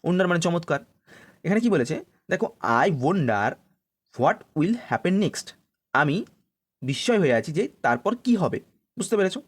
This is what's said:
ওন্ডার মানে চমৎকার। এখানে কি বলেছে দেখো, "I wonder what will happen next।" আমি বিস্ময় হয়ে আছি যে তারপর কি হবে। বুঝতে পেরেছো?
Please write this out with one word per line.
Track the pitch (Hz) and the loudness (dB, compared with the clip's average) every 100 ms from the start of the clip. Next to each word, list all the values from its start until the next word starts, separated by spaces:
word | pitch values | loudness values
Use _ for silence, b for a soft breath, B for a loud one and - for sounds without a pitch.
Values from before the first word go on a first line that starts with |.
ওন্ডার | - 180 180 | 0 0 2
মানে | 175 | 2
চমৎকার। | 175 170 165 139 - _ B B B B | 0 -2 -2 -6 -6 _ B B B B
এখানে | 160 208 | -2 0
কি | 233 | 2
বলেছে | 180 120 160 - _ _ | 2 0 -4 -10 _ _
দেখো, | 185 220 - - 117 202 | -4 -4 -4 0 2 2
"I | |
wonder | 147 131 190 127 104 110 - _ _ _ _ _ - | 2 0 2 0 0 -2 -4 _ _ _ _ _ -2
what | 131 233 - 156 | 0 0 -6 -2
will | 165 233 - | -2 -2 -4
happen | 117 175 190 | -2 0 0
next।" | 180 - - - _ _ _ | -2 -4 -14 -20 _ _ _
আমি | 127 147 170 - _ _ _ _ _ | 0 0 0 -6 _ _ _ _ _
বিস্ময় | 127 139 - 226 | -6 -4 0 2
হয়ে | 160 | 4
আছি | 117 110 | 2 0
যে | 156 254 _ | -4 -4 _
তারপর | - 120 196 240 | -2 0 -2 -2
কি | - 226 | 0 2
হবে। | 143 - - _ _ - | 0 -4 -10 _ _ -10
বুঝতে | 185 220 | -4 0
পেরেছো? | 190 240 | 0 -2